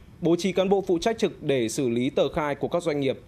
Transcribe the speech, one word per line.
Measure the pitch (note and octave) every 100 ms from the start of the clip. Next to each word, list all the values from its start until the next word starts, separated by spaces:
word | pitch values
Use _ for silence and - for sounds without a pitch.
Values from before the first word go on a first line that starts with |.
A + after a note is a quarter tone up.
| - -
bố | E3+ F3
trí | F#3+
cán | F#3 F#3
bộ | G3 F#3+
phụ | E3+
trách | A3+ A3+
trực | F#3 -
để | D3 C3+ A2
xử | - C3
lý | A#2 B2+
tờ | E3 C#3+
khai | E3+ D3 C#3
của | C3
các | E3+
doanh | E3 D3
nghiệp | C3+ A2